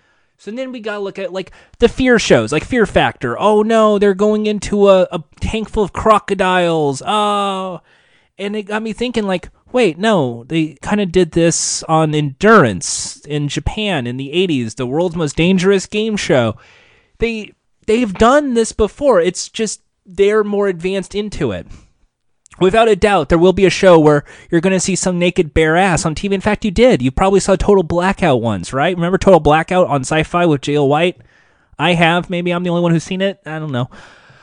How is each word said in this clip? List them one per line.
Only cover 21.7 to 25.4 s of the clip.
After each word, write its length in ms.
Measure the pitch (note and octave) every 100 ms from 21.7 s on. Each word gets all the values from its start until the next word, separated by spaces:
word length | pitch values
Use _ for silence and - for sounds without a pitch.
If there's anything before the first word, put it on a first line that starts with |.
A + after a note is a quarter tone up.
| - _ _ _ _ _ _ _ -
Without 300 | F#3 A3+ A#3
a 80 | G3
doubt, 320 | G#3 F#3+ C#3+
there 80 | E3+
will 160 | F#3
be 140 | F#3 F#3
a 40 |
show 280 | - F#3+ E3
where 260 | D3+ D3 - - -
you're 120 | E3+
gonna 180 | F#3+ F#3+
see 160 | - F3+
some 220 | F#3+ F3
naked 340 | F3 F3+